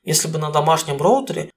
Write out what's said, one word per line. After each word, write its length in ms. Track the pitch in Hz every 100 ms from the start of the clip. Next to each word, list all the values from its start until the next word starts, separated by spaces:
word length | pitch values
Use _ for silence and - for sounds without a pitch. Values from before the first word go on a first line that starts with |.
если 240 | - 156 160
бы 100 | 160
на 140 | 151
домашнем 500 | 151 151 156 147 139
роутере 480 | 175 269 269 - -